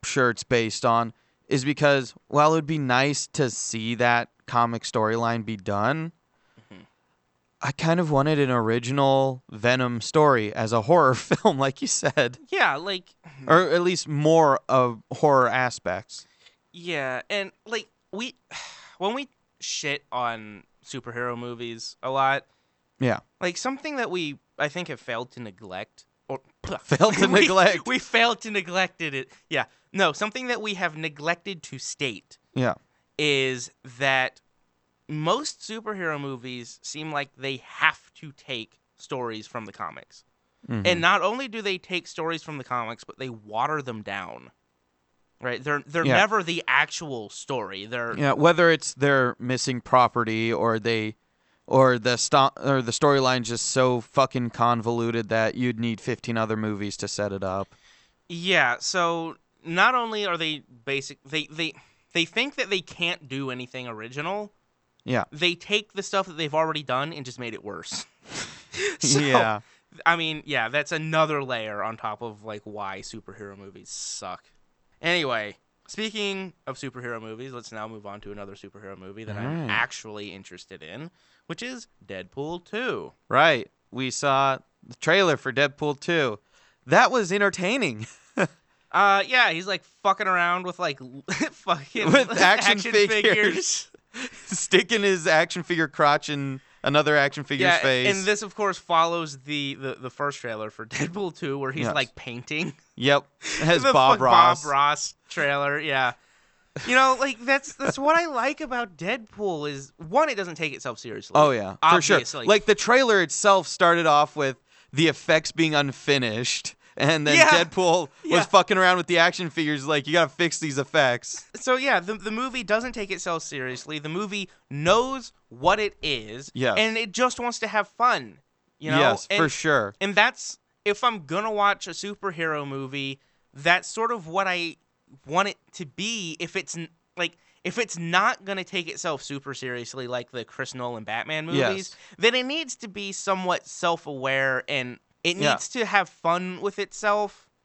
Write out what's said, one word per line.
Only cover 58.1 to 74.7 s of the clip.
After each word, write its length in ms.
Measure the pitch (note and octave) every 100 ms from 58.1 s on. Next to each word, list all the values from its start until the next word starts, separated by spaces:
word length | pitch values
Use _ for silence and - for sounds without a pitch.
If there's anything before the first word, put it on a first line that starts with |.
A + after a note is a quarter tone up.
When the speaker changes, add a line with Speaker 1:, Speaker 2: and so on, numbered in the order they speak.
| _ -
Speaker 2:
Yeah, 480 | E3+ F3+ F3 B2+ B2
so 560 | - F#3 E3+ E3+ E3 - _ _ D#3+
not 280 | F3 A3 B3
only 300 | A#3 G#3+ G3+
are 120 | E3+
they 260 | D#3+ D3+ - B2 A2+
basic, 360 | C#3 C3+ D3+
they, 220 | C#3 D#3 D3+
they, 220 | D#3 D#3+ - _ _ _
they 120 | E3+ E3
think 300 | A3+ C4+ -
that 140 | G3
they 120 | G3
can't 460 | - - E3+ F3+ C#3
do 220 | C3+ C3+
anything 360 | B2+ B2 C3 B2
original. 640 | A2 A2+ C3+ E3 G3+ G#3 _ _ _ _ _
Speaker 1:
Yeah. 220 | - B2 -
Speaker 2:
They 240 | D3+ E3+ F3
take 380 | - G#3 G#3
the 100 | F#3+
stuff 220 | F#3 G3 F#3+
that 60 | D#3
they've 160 | D#3 D#3
already 280 | D#3+ D#3
done 300 | C3+ B2+ D3
and 120 | E3 B2+
just 120 | A#2+
made 140 | A#2+
it 100 | A2
worse. 420 | G2+ F2 - - -
<laughs> 40 | _ - - - - - - G4+ E4+
So, 200 | C#3+ C#3+
Speaker 1:
Yeah. 400 | C#3+ B2 A2+ G#2+ - _ _ - D#3+
Speaker 2:
I 100 | E3+
mean, 280 | D#3+ D#3 -
yeah, 240 | C3+ A2+
that's 220 | C#3+ C#3+
another 520 | D#3+ D#3+ D#3 D#3 D3+
layer 380 | C3 A#2+ G#2+ G#2
on 140 | G#2+ A2
top 240 | A2 G#2+
of, 220 | A#2 G#2
like, 180 | A2 G#2
why 360 | G#2+ G#2 G2 F#2+
superhero 560 | - A2 G2 G2 G2+ G2
movies 320 | G2 F#2+ F#2
suck. 540 | - - - F#2 F2+ _ _ _